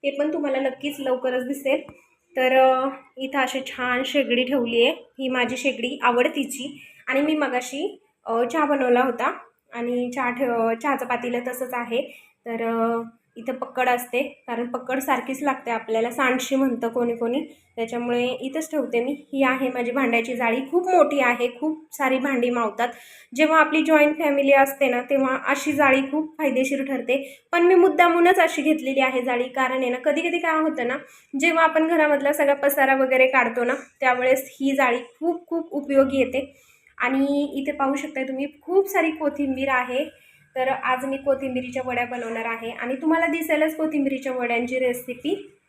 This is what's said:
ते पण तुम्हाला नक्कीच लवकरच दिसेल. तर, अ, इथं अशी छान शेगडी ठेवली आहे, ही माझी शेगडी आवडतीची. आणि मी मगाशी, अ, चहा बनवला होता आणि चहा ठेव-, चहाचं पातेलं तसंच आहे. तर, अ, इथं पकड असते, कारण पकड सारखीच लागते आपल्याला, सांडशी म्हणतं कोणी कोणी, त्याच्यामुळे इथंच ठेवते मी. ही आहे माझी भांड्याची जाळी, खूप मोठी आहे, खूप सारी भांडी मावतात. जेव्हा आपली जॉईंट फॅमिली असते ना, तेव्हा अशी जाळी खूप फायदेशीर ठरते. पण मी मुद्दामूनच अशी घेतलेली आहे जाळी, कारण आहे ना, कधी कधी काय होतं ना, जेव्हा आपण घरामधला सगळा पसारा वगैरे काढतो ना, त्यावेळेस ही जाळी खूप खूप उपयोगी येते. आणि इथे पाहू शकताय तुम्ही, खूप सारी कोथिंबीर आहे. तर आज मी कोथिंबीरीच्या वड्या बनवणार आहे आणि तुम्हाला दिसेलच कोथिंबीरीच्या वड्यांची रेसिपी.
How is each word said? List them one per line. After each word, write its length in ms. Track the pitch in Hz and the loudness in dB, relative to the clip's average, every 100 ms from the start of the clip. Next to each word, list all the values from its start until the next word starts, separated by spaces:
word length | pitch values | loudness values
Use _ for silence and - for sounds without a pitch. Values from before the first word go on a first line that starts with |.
ते 80 | 285 277 | -4 -2
पण 140 | 302 | -2
तुम्हाला 260 | 330 285 262 | -2 -2 0
नक्कीच 400 | 269 - 285 285 | -2 -2 -8 -6
लवकरच 480 | 269 247 254 247 254 | -2 -2 0 -2 -4
दिसेल. 340 | 277 262 262 - - _ _ _ - | -6 -2 -2 -2 -20 _ _ _ 0
तर, 200 | 254 262 | 4 6
अ, 320 | 262 262 269 269 - - | 6 6 0 -4 -16 -10
इथं 220 | 262 277 | -6 -2
अशी 220 | 254 269 262 | -2 -2 -8
छान 360 | - 247 247 | -6 -2 -2
शेगडी 400 | 262 285 240 240 | 0 0 2 0
ठेवली 420 | 254 269 233 233 240 | 2 0 0 2 2
आहे, 60 | |
ही 380 | 320 - - 262 | 2 -10 -8 -4
माझी 280 | 254 240 254 | 0 -2 0
शेगडी 420 | 277 254 240 285 | -2 -2 -6 -2
आवडतीची. 800 | - 233 - 302 277 - 262 - - - - | 0 2 0 0 -6 -6 -12 -14 -20 -18 -4
आणि 140 | 262 | -2
मी 140 | 302 311 | 0 0
मगाशी, 680 | 277 247 247 277 359 - _ _ - | 0 -2 -4 -6 -6 -8 _ _ -4
अ, 180 | 226 | -2
चहा 220 | 240 311 294 | 0 0 0
बनवला 360 | 285 254 240 | 0 2 4
होता 360 | 262 233 262 - - _ _ | 2 0 -4 -4 -14 _ _
आणि 380 | - 240 247 247 | -10 -4 -4 -4
चहा 180 | 247 247 | -4 -4
ठेव-, 460 | 247 262 233 226 226 | -2 -2 0 0 0
चहाचं 300 | 294 269 240 | -2 -2 -2
पातेलं 340 | 240 247 240 247 | -4 -2 -4 -6
तसंच 220 | 247 247 | -6 -6
आहे. 280 | 247 233 233 285 - _ _ - | -6 -4 -4 -6 -10 _ _ -10
तर, 180 | 226 226 | -6 -4
अ, 340 | 226 226 233 226 _ _ - | 0 0 -2 -6 _ _ -14
इथं 120 | 233 | -8
पकड 360 | 262 - - 254 | -8 -8 -2 0
असते, 540 | 240 247 240 294 - - | 0 -2 -4 -4 -8 -10
कारण 200 | 233 240 | -6 -4
पकड 320 | 247 247 262 | -6 -4 -4
सारखीच 440 | 269 262 - 269 | 0 -2 -2 -4
लागते 280 | 285 269 - | -2 -4 -4
आपल्याला, 400 | 226 226 220 233 | -6 -2 -2 -2
सांडशी 440 | 240 262 254 254 269 | 0 0 0 0 0
म्हणतं 320 | 269 233 233 | 0 0 -4
कोणी 280 | 233 233 233 | -2 -2 -2
कोणी, 300 | 233 254 320 - _ - | -2 -2 -6 -14 _ -8
त्याच्यामुळे 500 | 226 240 240 240 247 | -6 -4 -2 0 -2
इथंच 460 | 247 269 285 320 | -4 -6 -6 -4
ठेवते 320 | 311 247 233 | -4 -2 -2
मी. 80 | 247 | -2
ही 320 | 285 - 269 | -6 -6 0
आहे 260 | 269 254 262 | 2 2 -2
माझी 220 | 247 233 | -2 -2
भांड्याची 440 | 247 262 233 233 240 | 0 2 0 0 -2
जाळी, 260 | 240 233 277 | 0 -2 0
खूप 160 | 349 359 | -2 2
मोठी 320 | 370 285 285 | 4 4 4
आहे, 280 | 254 240 240 | 2 2 -2
खूप 400 | 247 302 311 - | -2 -4 -4 -10
सारी 280 | - 269 262 | -2 0 0
भांडी 300 | 277 262 240 | 0 0 0
मावतात. 380 | 240 226 - 240 - - - - 247 | 0 -2 -2 -4 -4 -20 -20 -16 0
जेव्हा 240 | 311 320 | 4 6
आपली 220 | 302 311 | 4 4
जॉईंट 380 | 311 311 294 302 | 4 6 6 2
फॅमिली 340 | 311 277 277 | 0 2 6
असते 340 | 277 269 - 269 | 6 6 2 0
ना, 140 | 247 | 0
तेव्हा 360 | 247 277 262 262 - | 0 0 0 -2 -2
अशी 240 | 285 302 | -2 0
जाळी 300 | 285 240 262 | 4 6 6
खूप 360 | 269 302 311 - | 2 -2 -4 -2
फायदेशीर 480 | 302 240 262 277 269 | -2 0 0 -2 -4
ठरते. 600 | 254 226 262 269 - _ | -6 -2 -4 -4 -18 _
पण 120 | 349 | 2
मी 120 | 349 370 | 6 6
मुद्दामूनच 640 | 359 - 349 339 349 381 | 6 6 4 6 6 6
अशी 220 | 320 311 | 4 2
घेतलेली 380 | 285 311 254 269 | 0 2 0 0
आहे 220 | 262 262 | 2 0
जाळी, 280 | 240 247 254 | -2 -2 -2
कारण 280 | 254 254 262 | -2 -2 0
आहे 120 | 247 | -2
ना, 80 | 247 | -2
कधी 240 | 269 285 | 0 0
कधी 180 | 339 339 | 0 -2
काय 220 | 330 311 | 0 0
होतं 260 | 311 302 240 | 0 -2 -4
ना, 100 | 277 - - _ 277 | -4 -8 -20 _ -2
जेव्हा 240 | 320 330 | 0 4
आपण 240 | 330 320 320 | 4 4 2
घरामधला 460 | 339 302 285 277 | 2 4 2 2
सगळा 200 | 294 285 | 2 2
पसारा 420 | 285 277 277 269 269 | 2 2 2 2 4
वगैरे 320 | 262 262 262 | 2 4 4
काढतो 360 | 262 240 233 | 4 0 0
ना, 100 | 240 269 - _ | -2 -4 -8 _
त्यावेळेस 580 | 254 247 254 262 - - | 0 2 2 0 0 -4
ही 140 | 269 269 | -2 2
जाळी 220 | 254 240 | 2 0
खूप 500 | 262 _ 320 339 - | -6 _ -4 -4 -4
खूप 200 | 339 320 | -6 -4
उपयोगी 460 | 294 277 269 269 269 | -8 0 2 4 2
येते. 440 | 254 - - - _ _ _ - | 0 -2 -6 -14 _ _ _ -6
आणि 460 | 247 269 277 285 285 | -2 0 2 0 -2
इथे 180 | 277 277 | -4 -6
पाहू 240 | 294 269 277 | -2 -2 -2
शकताय 280 | 302 277 | -6 -6
तुम्ही, 240 | 262 262 285 - | -6 -6 -8 -10
खूप 260 | - 370 381 | 0 0 2
सारी 240 | 381 320 | 0 0
कोथिंबीर 580 | 311 302 294 277 262 269 | 0 -4 -2 -4 -2 0
आहे. 360 | 254 247 247 311 - _ _ _ - | 0 0 -4 -4 -8 _ _ _ -4
तर 120 | 254 | -2
आज 380 | 262 240 254 269 | -2 -2 -2 -2
मी 120 | 269 | -4
कोथिंबीरीच्या 680 | 277 262 269 247 254 254 254 | 0 -2 0 -6 -6 -6 -4
वड्या 200 | 240 240 | -4 -4
बनवणार 400 | 247 233 226 226 | -6 -6 -6 -6
आहे 240 | 226 226 | -6 -8
आणि 260 | 233 240 262 | -8 -6 -4
तुम्हाला 300 | 311 330 339 | 0 0 0
दिसेलच 500 | 320 320 302 311 311 | -2 -2 0 0 -2
कोथिंबीरीच्या 560 | 311 302 269 262 269 | -4 0 -2 -2 -6
वड्यांची 480 | 254 240 233 247 254 | -4 -2 -2 -2 -2
रेसिपी. 720 | 254 247 - 240 285 403 - _ | -2 -2 -8 -10 -6 -6 -8 _